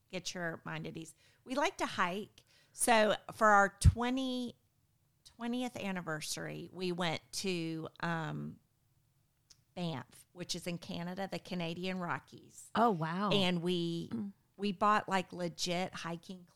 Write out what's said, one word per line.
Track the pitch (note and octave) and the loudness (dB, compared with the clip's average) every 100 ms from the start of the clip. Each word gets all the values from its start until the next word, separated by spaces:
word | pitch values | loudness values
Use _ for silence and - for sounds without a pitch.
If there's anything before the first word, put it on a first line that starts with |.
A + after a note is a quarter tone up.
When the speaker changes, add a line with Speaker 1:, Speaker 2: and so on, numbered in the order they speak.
| _ | _
Speaker 1:
get | F#3 F3+ | -10 -8
your | F3+ E3+ - | -6 -6 -6
mind | D#3+ D#3+ D#3+ | -8 -8 -8
at | D#3+ | -10
ease. | D#3+ - _ _ | -14 -18 _ _
We | A#3 C4 | -6 -2
like | F4 - | -2 -2
to | C#4 | -4
hike. | - F3+ G3 - _ _ _ _ | 0 -2 -2 -8 _ _ _ _
So | - B3 A3+ G#3+ - - | 0 6 6 6 2 -4
for | - G#3+ | 4 8
our | G3+ G3 - | 8 6 6
twenty, | - A#3 B3 C4 C4 B3+ B3 - _ _ _ _ _ _ - - | 6 6 2 0 -2 -4 -6 -10 _ _ _ _ _ _ -20 -8
twentieth | A#3 B3 B3+ - | -4 -2 -4 -4
anniversary, | G3 F#3 E3 D#3 - - D#3+ D#3 - | -4 -4 -4 -4 -4 -6 -6 -8 -10
we | F3 F3+ | -4 -2
went | F3 E3+ D3+ - | 0 0 -2 -6
to, | - F#3+ F3 E3 D#3+ - - | -4 -2 -2 -2 -4 -6 -6
um, | E3+ E3 D3+ D3 D3+ - _ _ _ _ _ _ _ _ _ _ _ | -2 -2 -2 -4 -6 -10 _ _ _ _ _ _ _ _ _ _ _
Banff, | F#3 E3+ C3 - - - | -6 -4 -4 -10 -18 -18
which | F3+ F3 | -12 -8
is | E3+ F3+ | -6 -6
in | E3+ | -8
Canada, | - F3 E3+ F#3 F#3+ | -8 -8 -6 -6 -6
the | F3 | -6
Canadian | - F3+ E3 E3+ F#3 F#3 | -6 -4 -4 -4 -4 -4
Rockies. | E3+ C#3 - - - - - | -4 -4 -8 -20 -20 -20 -4
Speaker 2:
Oh, | G#3 A#3 | 4 4
wow. | E3 D#3+ F3+ G3+ | 4 0 0 2
Speaker 1:
And | G3+ F#3 F3 | 4 4 2
we, | F3+ F3 E3+ E3 - | 2 0 0 -2 -4
Speaker 2:
Mm. | A#3 G3+ - _ - | -6 -8 -10 _ -4
Speaker 1:
we | G3+ | -4
bought, | F3 G#3 G#3+ - | 2 4 4 2
like, | F#3+ - | -2 -2
legit | F3 F3 - F3+ F3 F#3 | -4 -6 -2 -2 0 -2
hiking | - E3 E3+ - F#3 F3 | -6 -8 -8 -10 -16 -18